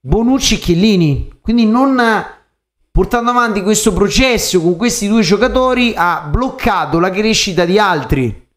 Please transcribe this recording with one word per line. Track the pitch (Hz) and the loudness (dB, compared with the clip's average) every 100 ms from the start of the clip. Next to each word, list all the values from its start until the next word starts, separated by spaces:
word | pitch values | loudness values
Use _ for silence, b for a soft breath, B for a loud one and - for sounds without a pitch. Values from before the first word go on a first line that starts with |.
Bonucci | 131 185 233 262 - | 0 0 2 0 0
e | 214 | -2
Chiellini. | - 170 214 196 160 131 117 - | 0 2 2 2 2 0 -6 -10
Quindi | - 233 220 | -2 0 2
non | 233 269 262 226 214 - - _ _ _ _ _ | 2 2 2 0 0 -4 -18 _ _ _ _ _
portando | - 185 240 233 | -2 0 0 0
avanti | 247 233 208 | 0 0 -2
questo | 190 214 226 | 0 0 0
processo | 180 196 - 262 233 - 180 | 0 0 2 2 0 0 0
con | 165 170 | 0 0
questi | 233 - 202 | -2 -2 0
due | 226 | 0
giocatori | 180 196 247 247 254 247 240 208 | 2 2 2 0 0 0 -2 0
ha | 175 160 151 | -2 -2 -4
bloccato | 147 254 262 233 190 151 165 | -4 -4 -4 -2 -2 -2 0
la | 180 | 0
crescita | 190 214 220 - 170 | 0 0 0 -2 -2
di | 175 196 | 2 2
altri. | 208 170 127 139 127 104 _ | 2 0 -2 -2 -2 -6 _